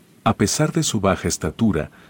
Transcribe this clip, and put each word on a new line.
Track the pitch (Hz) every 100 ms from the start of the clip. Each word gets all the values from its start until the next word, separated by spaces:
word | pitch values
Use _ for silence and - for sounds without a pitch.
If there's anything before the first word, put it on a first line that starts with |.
| _ _ 113
A |
pesar | 107 104 - 151
de | 165
su | 156 110
baja | 95 87 87
estatura, | - 85 - 113 82 69 -